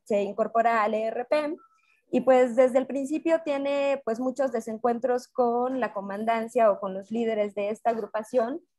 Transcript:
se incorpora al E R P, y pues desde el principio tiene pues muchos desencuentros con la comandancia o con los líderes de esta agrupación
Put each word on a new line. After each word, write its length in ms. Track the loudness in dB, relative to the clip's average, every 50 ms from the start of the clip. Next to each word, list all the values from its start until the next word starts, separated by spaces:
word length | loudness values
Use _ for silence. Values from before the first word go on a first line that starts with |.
se 200 | _ -2 0 0
incorpora 600 | 0 -2 -2 -2 -2 0 2 2 2 4 2 2
al 120 | 2 0 0
E 100 | -2 -4
R 220 | -4 -4 -6 -2
P, 300 | 0 0 0 0 -2 -6 -8 -12 _ _ _ _ _ _ _ _ _
y 100 | -2 2
pues 340 | 4 6 6 6 6 4 4
desde 240 | 4 4 4 4 0
el 80 | 0
principio 540 | 0 -4 -6 -4 -4 -4 -2 0 2 0 2 0
tiene 560 | -2 -4 -2 -2 -2 -2 0 0 0 -2 -2 -2
pues 160 | -4 -4 -2
muchos 320 | -2 -4 -2 0 -2 -2
desencuentros 760 | -2 -4 -6 -6 -8 -2 0 0 0 0 0 -2 -2 -2 -4
con 540 | -6 _ 0 0 2 2 0 -2 -2 -2 -2
la 120 | -4 -4
comandancia 760 | -4 -8 -8 -8 -8 -4 -2 -2 0 -2 -2 -2 0 4 4 4
o 80 | 4 2
con 160 | -2 -6 -6
los 160 | -8 -8 -6
líderes 460 | -4 -2 -2 -2 0 0 -2 -2 -2
de 140 | -4 -4 -4
esta 200 | -4 -2 _ -2
agrupación 720 | -2 -2 -6 -6 -8 -8 -8 -2 0 0 0 0 -4 -8 -12 _ _